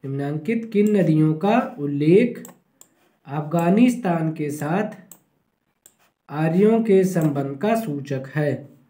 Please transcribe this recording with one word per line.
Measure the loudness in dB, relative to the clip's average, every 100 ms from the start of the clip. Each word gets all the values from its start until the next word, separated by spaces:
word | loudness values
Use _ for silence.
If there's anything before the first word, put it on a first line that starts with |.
निम्नांकित | -8 -8 -6 -6 -4 -6 -2
किन | 0 2 2
नदियों | 2 4 2 2
का | 0 0 -2 -6
उल्लेख | -6 0 4 6 4 -4 -16 -20 _ _ -20 _ _ _ -10
अफगानिस्तान | -8 -4 -2 2 4 4 2 -2 -2 -2
के | -4 -6
साथ | -6 -4 -2 -4 -8 -20 -20 _ _ _ _ _ _ _ _ _ _ _
आर्यों | -2 0 4 4 4
के | 4 2
संबंध | 2 2 0 0 -6 -4
का | -2 -2
सूचक | -4 -8 -6 -8 -6 -4
है? | -2 -4 -10 _ _